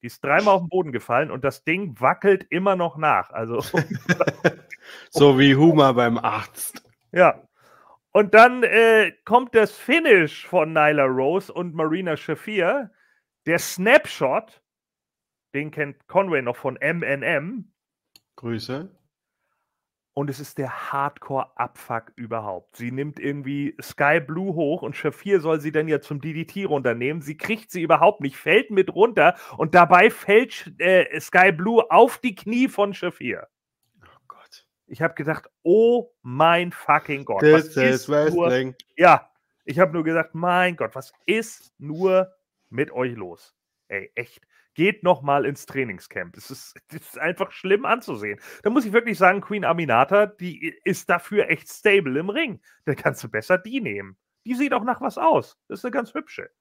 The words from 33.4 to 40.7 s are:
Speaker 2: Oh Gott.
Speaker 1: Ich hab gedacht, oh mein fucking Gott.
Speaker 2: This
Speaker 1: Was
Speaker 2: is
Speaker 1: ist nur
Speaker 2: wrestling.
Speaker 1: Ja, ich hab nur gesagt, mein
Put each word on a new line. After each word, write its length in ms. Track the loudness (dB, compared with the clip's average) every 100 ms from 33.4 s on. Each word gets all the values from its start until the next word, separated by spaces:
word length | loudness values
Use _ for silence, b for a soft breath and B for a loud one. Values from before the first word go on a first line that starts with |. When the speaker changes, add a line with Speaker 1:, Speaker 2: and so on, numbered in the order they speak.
| -12 _ _ _ _ _
Speaker 2:
Oh 40 | _ _ _
Gott. 400 | -20 _ -20 _ _ _
Speaker 1:
Ich 120 | -6
hab 140 | -6
gedacht, 340 | -4 -8 -8 -12 _
oh 480 | 0 2 4 0 -4 _
mein 500 | -14 0 2 2 -2
fucking 520 | -8 -2 -2 -2 -10
Gott. 160 | -6 2
Speaker 2:
This 120 | 6
Speaker 1:
Was 240 | 6 4 0
Speaker 2:
is 0 |
Speaker 1:
ist 320 | 0 0 -2
nur 380 | 0 0 0 0
Speaker 2:
wrestling. 280 | 0 -4 -12 _ 4
Speaker 1:
Ja, 340 | 6 6 _ _ _ _
ich 140 | -8 0
hab 140 | 0
nur 100 | 0
gesagt, 320 | -2 -4 -4
mein 400 | -6 -2 0 -2